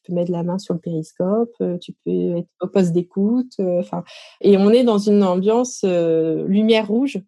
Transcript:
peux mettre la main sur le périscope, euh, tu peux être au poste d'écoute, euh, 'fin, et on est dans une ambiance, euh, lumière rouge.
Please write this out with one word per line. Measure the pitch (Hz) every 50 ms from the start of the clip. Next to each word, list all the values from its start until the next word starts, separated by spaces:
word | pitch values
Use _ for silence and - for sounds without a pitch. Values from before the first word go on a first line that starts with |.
| _
peux | - 175
mettre | 175 175 175
la | 180 170 165
main | 175 180
sur | 196 - - 190
le | 165
périscope, | - 175 165 156 156 - _ - 180 185 208 226 233 233 - -
euh, | 185 180 175
tu | 175 - - 175 _ _
peux | 170 180 180 180 180 175
être | 170 175 - _ _
au | 220
poste | 196 - 202 185 175 165
d'écoute, | 175 175 - _ 196 196 214 240 254 247 254 - -
euh, | 190 180 175 175 185
'fin, | - - 175 170 - - - - - _ _
et | - 202 202
on | 190 196 208
est | 226 254 254
dans | 240 214
une | 202 202 214 208 208 196
ambiance, | 185 180 185 185 208 220 240 254 254 - - -
euh, | 190 180 175 170 165 165 160 160 160 160 160 156
lumière | - 196 208 220 220 226 220 214
rouge. | 208 208 233 277 277 - 196 -